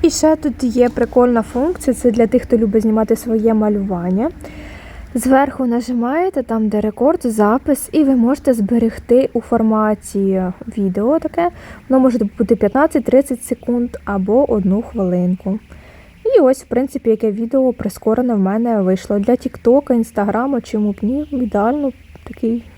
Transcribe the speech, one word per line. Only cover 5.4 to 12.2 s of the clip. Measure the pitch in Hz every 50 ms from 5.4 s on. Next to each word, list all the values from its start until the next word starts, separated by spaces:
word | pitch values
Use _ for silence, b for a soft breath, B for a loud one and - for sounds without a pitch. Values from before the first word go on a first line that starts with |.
| 285 269 - - 262
нажимаєте, | 240 233 240 233 - 254 233 233 247 277 330 359 381 - 285 247
там, | - 226 226 220 214
де | 202 214
рекорд, | 208 214 208 - 240 285 339 359 -
запис, | 247 214 214 208 208 226 269 - - 277 - - -
і | - 311 302
ви | 269 269
можете | 247 226 240 285 294 - 285 254
зберегти | 226 202 196 240 233 226 226 - - - - 240 254 269 - -
у | 240
форматі | - - 240 226 220 220 220 214 214 214 214 208 - - - 196 196 196 190 185 185 180 180 - - - -
відео | 220 196 190 185 202 208 240 302 320
таке. | - 302 - - 339 349 B B B B B B B -
Воно | 262 262
може | 254 262 226 233